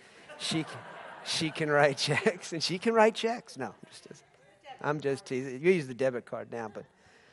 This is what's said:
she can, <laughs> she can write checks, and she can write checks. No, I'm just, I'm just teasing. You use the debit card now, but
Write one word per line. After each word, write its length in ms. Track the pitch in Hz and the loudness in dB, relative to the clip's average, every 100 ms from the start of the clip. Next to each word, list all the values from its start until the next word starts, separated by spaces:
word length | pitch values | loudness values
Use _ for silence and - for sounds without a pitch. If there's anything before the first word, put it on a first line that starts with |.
| - - - - | -18 -20 -20 -10
she 260 | - 160 | -4 -4
can, 140 | 156 123 - - | -4 -10 -14 -16
<laughs> 260 | - - | -16 -12
she 260 | - - 160 | -6 -2 -2
can 200 | - 151 | -2 4
write 280 | 147 147 135 | 6 6 4
checks, 540 | - 139 220 180 - | 0 2 2 0 -4
and 100 | 170 | -4
she 160 | - 180 | -2 0
can 160 | 233 | 4
write 200 | 226 220 | 6 6
checks. 440 | 220 226 233 - 135 | 6 -2 -4 -10 -10
No, 80 | 117 | -10
I'm 240 | - - - - | -10 -20 -20 -20
just, 160 | - - _ - _ - - | -20 -20 _ -20 _ -18 -6
I'm 200 | - 147 | -4 -2
just 260 | 139 135 - | -2 -4 -4
teasing. 360 | 127 135 127 | -6 -4 0
You 100 | 165 | 4
use 140 | 185 131 | 4 2
the 80 | |
debit 300 | 117 131 120 | 0 0 0
card 260 | - 117 110 | -6 -10 -8
now, 180 | 117 110 | -8 -8
but 120 | 104 - _ - - - | -10 -16 _ -20 -20 -20